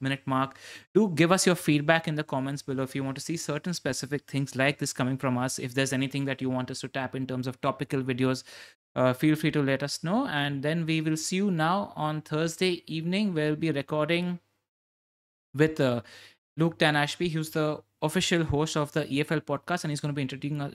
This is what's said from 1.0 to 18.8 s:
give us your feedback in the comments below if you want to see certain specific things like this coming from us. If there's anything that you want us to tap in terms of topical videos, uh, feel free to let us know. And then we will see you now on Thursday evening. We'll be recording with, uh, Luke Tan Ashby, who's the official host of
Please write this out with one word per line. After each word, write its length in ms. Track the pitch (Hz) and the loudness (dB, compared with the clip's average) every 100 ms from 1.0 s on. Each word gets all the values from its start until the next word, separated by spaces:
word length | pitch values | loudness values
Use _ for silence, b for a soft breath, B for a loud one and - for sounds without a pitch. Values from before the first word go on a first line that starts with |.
| 214 | 4
give 220 | 151 165 | 4 6
us 160 | 185 185 | 6 4
your 80 | |
feedback 540 | 170 - 147 147 160 165 | 4 4 4 4 4 2
in 80 | 151 | -4
the 80 | |
comments 380 | 147 135 135 143 | -2 -2 -2 -4
below 200 | - 131 | -4 -4
if 120 | 131 | -2
you 100 | 143 | -2
want 120 | 135 143 | -4 -4
to 40 | |
see 140 | - 165 | -6 -6
certain 380 | - 147 180 | -4 -4 -4
specific 520 | 170 143 127 131 143 - | -4 -4 -4 -4 -6 -2
things 300 | 135 139 123 | -2 -2 2
like 220 | 139 143 | 2 2
this 140 | - | -4
coming 240 | - 127 131 | -2 -2 0
from 220 | 135 123 | 0 0
us. 200 | 127 - | -2 -4
If 160 | 127 | -4
there's 180 | 127 135 | 0 0
anything 320 | 131 135 139 | 0 -2 -2
that 180 | 139 135 | -2 -2
you 80 | 131 | -2
want 200 | 127 127 | -2 -4
us 100 | 131 | -8
to 80 | 135 | -6
tap 260 | 135 127 | -4 -4
in 120 | 135 127 | -4 -4
terms 200 | 127 127 | -4 -4
of 140 | 120 | -2
topical 420 | 143 131 143 135 | -2 -2 -2 -2
videos, 400 | 131 123 131 131 B B B _ _ 127 | 0 2 2 0 B B B _ _ 2
uh, 160 | 127 | 2
feel 240 | 127 156 151 | 4 2 4
free 140 | 156 | 2
to 100 | 151 | 2
let 200 | 135 135 | 2 0
us 200 | 143 - | -2 -4
know. 240 | 160 220 277 | -2 0 0
And 360 | 147 143 139 | 0 -2 -2
then 240 | 147 170 160 | -2 0 0
we 140 | 160 | 0
will 160 | 156 156 | 0 0
see 200 | - 185 | 0 0
you 140 | 202 | 2
now 420 | 170 156 196 202 - | 2 2 2 -2 -4
on 240 | 151 156 | -4 -4
Thursday 600 | - 156 165 - 185 170 - | -4 -2 -2 0 0 0 -4
evening. 460 | 160 165 190 214 | -4 -2 0 2
We'll 220 | 160 151 151 | 2 2 2
be 140 | 160 | 0
recording 680 | 139 - 151 151 170 180 175 - _ _ _ _ _ _ _ _ _ _ | 0 -2 0 2 0 0 -4 -10 _ _ _ _ _ _ _ _ _ _
with, 260 | 135 156 156 | 2 2 4
uh, 220 | 131 120 B B B B _ - | 2 0 B B B B _ -2
Luke 220 | 165 160 | -2 2
Tan 160 | 156 | 2
Ashby, 340 | 151 147 - 175 | 4 0 -2 -2
who's 220 | 160 156 | -2 -2
the 320 | 160 151 151 - _ | 0 0 -2 -10 _
official 420 | 151 185 - 170 | -2 0 2 2
host 320 | 156 143 156 | 2 0 0
of 160 | 156 | 0